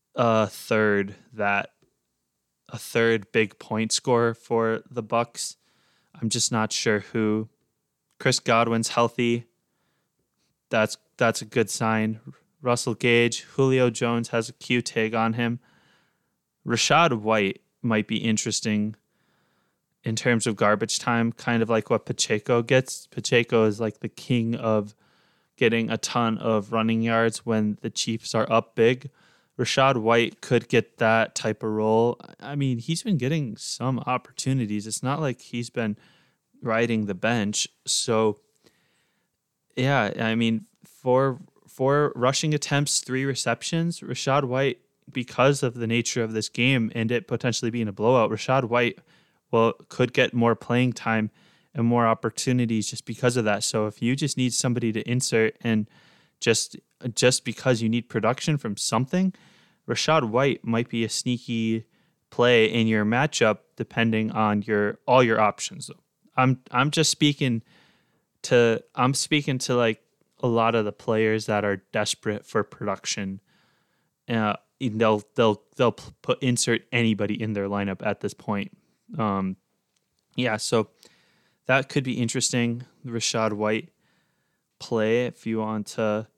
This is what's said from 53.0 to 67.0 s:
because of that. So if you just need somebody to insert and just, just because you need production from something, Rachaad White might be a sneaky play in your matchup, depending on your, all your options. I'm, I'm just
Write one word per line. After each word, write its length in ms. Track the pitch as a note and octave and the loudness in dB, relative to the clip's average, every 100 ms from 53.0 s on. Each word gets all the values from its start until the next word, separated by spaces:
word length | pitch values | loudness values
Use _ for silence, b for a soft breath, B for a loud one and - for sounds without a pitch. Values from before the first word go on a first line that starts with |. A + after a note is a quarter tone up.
| - | -12
because 300 | A2+ B2+ B2 | -2 0 2
of 80 | |
that. 200 | G#2+ G#2 | 0 0
So 220 | - A2+ G#2+ | -2 -2 -2
if 160 | - | -2
you 140 | A#2 C#3 | -2 -2
just 220 | D3+ - | -2 -2
need 160 | B2+ | -2
somebody 400 | - C3 B2 A#2 | -2 -2 0 -2
to 160 | A2 G#2 | -2 -2
insert 480 | A#2+ - A#2 A2 - | -2 0 2 2 0
and 280 | A#2+ A2 G#2+ b b b b b | -2 0 -2 b b b b b
just, 380 | - A2 - - _ _ B2+ | 0 0 -2 -10 _ _ -8
just 300 | A2 B2 B2+ | 0 2 2
because 380 | - A2 C3+ A#2+ | -2 -4 0 0
you 80 | A2+ | 0
need 180 | A#2 A#2 | -2 -4
production 500 | A#2+ A2 B2 - D3 | -2 -2 -2 -2 -2
from 200 | A#2 G2 | -4 -6
something, 560 | - A2+ C3 F3+ F#3+ b b b b b - | -2 -2 0 0 0 b b b b b -6
Rachaad 400 | A#2+ - D#3 A#2+ | -2 2 2 2
White 340 | A2+ C#3 - | 2 0 0
might 240 | - A#2 A#2 | -2 -2 -2
be 160 | A#2 | -4
a 60 | A2+ | -4
sneaky 760 | - - A#2+ - A#2 A2+ A2 A2 _ _ _ _ | -4 -4 -4 -4 -4 -2 -2 -6 _ _ _ _
play 360 | - A#2+ A#2+ A2 | 2 6 6 6
in 220 | A#2 A2+ | 4 2
your 160 | A2 | 2
matchup, 560 | G#2+ A2+ D#3 - A2+ G#2 _ - | 2 0 0 2 2 2 _ -12
depending 560 | - - A2+ A2 A2 | -6 0 0 0 -2
on 300 | A2 G#2+ G#2 | 0 0 0
your, 380 | G#2 G#2+ G#2 G#2+ - | 0 0 0 -2 2
all 160 | B2+ | 4
your 200 | B2+ A2 | 6 4
options. 500 | G#2+ - - - - - _ _ _ - | 2 0 -8 -12 -16 -20 _ _ _ 0
I'm, 240 | C3 B2+ - | 2 2 -2
I'm 200 | A#2+ C#3 | -2 0
just 200 | D3+ | 2